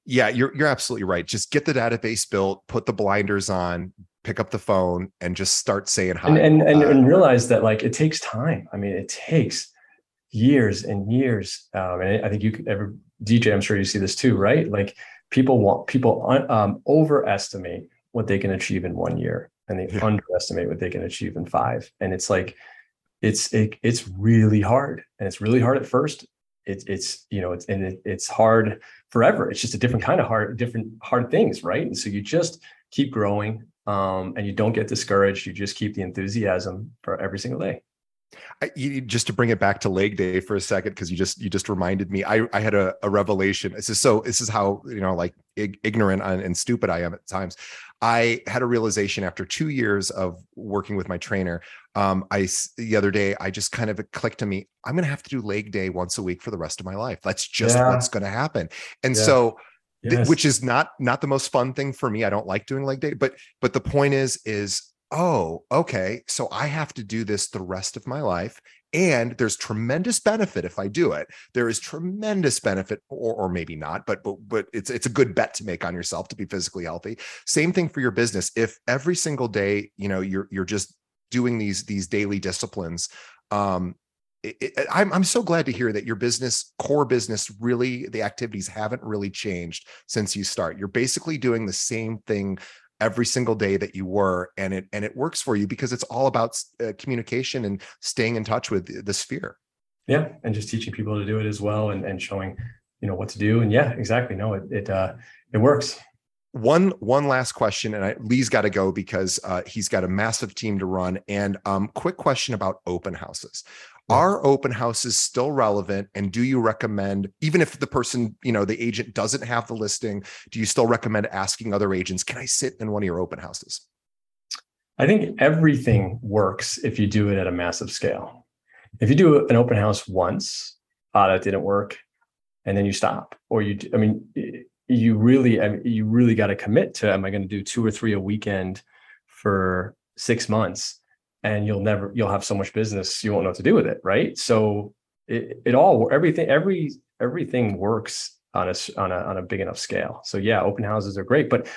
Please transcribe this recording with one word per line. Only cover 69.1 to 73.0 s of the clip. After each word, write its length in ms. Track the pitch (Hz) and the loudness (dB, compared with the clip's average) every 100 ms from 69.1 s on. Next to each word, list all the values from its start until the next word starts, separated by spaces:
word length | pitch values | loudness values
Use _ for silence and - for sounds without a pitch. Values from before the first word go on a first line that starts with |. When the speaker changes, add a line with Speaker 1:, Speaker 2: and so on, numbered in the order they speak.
| 127 117 120 | 4 0 0
Speaker 1:
there's 180 | 113 - | -2 -2
tremendous 640 | - 110 117 151 202 233 | -6 -4 -2 -2 -2 0
benefit 460 | 214 220 202 98 87 | 0 0 -2 -4 -6
if 120 | - | -6
I 80 | 98 | -6
do 260 | 123 151 | 0 0
it. 140 | 73 - - - | 0 -8 -16 -6
There 160 | 123 117 | -2 0
is 80 | 110 | -2
tremendous 840 | - 151 180 202 214 202 151 - | -6 -8 -8 -6 -4 2 2 2
benefit," 400 | 110 95 95 107 | 0 -2 -4 -8